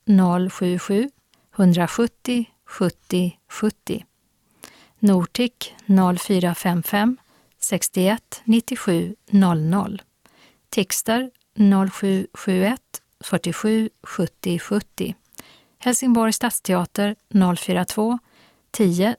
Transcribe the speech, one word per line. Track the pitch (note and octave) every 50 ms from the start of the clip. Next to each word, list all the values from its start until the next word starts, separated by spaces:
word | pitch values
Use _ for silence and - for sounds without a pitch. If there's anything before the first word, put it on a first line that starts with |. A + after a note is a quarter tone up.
| _
noll | - G#3 F#3+ F#3 F3+ F3 F3+ F3+ F#3
sju | - - F#3+ F3+ F3+ F3+
sju | - - G3+ G3+ A#3+ C#4+ - _ _ _ _ _ _ _
hundrasjuttio | _ - G3 F3+ E3+ F3 F3 D#3+ - - A#3 A#3 - _ _ - B3 A#3+ A3+ - _ _ _
sjuttio | - - - F#3+ F3 - - _ _ - F3+ F3+ F3+ - _ _ _
sjuttio. | - - - G#3+ - - _ - - A3 F#3 _ _ _ _ _ _ _ _ _ _ _ - - _ _ _ _ _ _
Nortic | - G3+ G3 F3+ E3+ - - - B3 A#3 - _ - - - - _
noll | - G3 F#3+ F#3 F3+ F3+ F3+
fyra | - - G#3 F#3 F3 F3 E3+
fem | - - F#3+ F3 E3+ E3
fem | - - G3+ G#3 A#3+ B3+ - _ _ _ _ _ _ _ _
sextioett | - - G#3 E3+ - - - F#3+ F#3 F#3+ G#3+ A3+ - _ - - -
nittiosju | - A3 A#3 - - B3+ - - - F3+ E3 E3+ F3 G#3 - _ _
noll | - G3+ G3 F3+ E3+ D#3
noll. | D#3 D#3+ F3 F3+ - - - - - _ _ _ _ _ _ _ _ _ _ _ _ _
Tixter | - - F#3+ - - - - - A3 A#3+ C4 B3+ - _ _ _ _
noll | - G#3 G3+ G3 F#3+ F#3+ F#3+
sju | - - - G3 F#3+ F#3+ F#3+ - -
sju | - - - F#3 F#3 F#3
ett | G3+ B3 B3+ - _ _ - - _ _ _ -
fyrtiosju | - - E3+ - F3 E3 - - G#3+ A3 A3 A3 A3 - _ -
sjuttio | - - - F3+ E3 - _ - F#3+ F3 E3+
sjuttio. | - - G3+ G#3 G#3 - _ - F#3 - - - _ _ _ - - - - _ _ _ _ _
Helsingborgs | - B3 B3 - - B3+ A#3 A#3 A3+ A3 A3
stadsteater | - - A#3 - - - - F#3 F3+ F3 - - - G3+ G3+ G#3+ - _ _
noll | - G3+ F#3 F3+ F3 -
fyra | - - F#3 F3+ F3+
två | - - - G#3+ A3+ A#3+ A#3+ - _ _ _ _ _ _ _ _ _
tio | - - A3 F#3 E3+ F3 F#3+ A3 A#3+